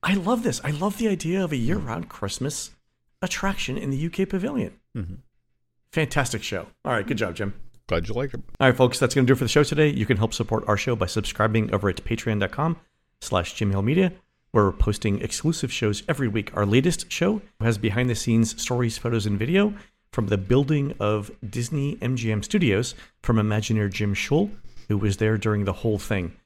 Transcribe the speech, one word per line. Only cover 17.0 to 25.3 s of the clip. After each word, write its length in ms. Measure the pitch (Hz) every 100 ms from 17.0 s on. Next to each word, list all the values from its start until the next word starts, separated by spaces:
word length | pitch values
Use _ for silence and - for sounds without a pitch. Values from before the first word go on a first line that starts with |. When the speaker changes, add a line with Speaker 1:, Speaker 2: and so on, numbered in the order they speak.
| -
Speaker 1:
show 300 | - 175 214 - _
has 160 | 113 107
behind-the-scenes 840 | 107 101 127 113 - 113 113 -
stories, 360 | - 123 120 113
photos, 280 | 117 117 104
and 140 | 101
video 340 | 117 185 208 208 - _ _
from 160 | - 110
the 100 | 101
building 580 | 95 123 139 151 139 -
of 320 | 104 107 104 - 101
Disney 500 | 120 123 156 139 -
M 140 | 120 127
G 160 | 113
M 120 | 107
Studios 500 | - 208 151 98 123 - - _
from 140 | - 113
Imagineer 540 | 107 107 104 110 104
Jim 220 | 98 104
Schul, 380 | 98 - 147 202 - - - -
who 100 | 104
was 200 | 104 98
there 200 | 110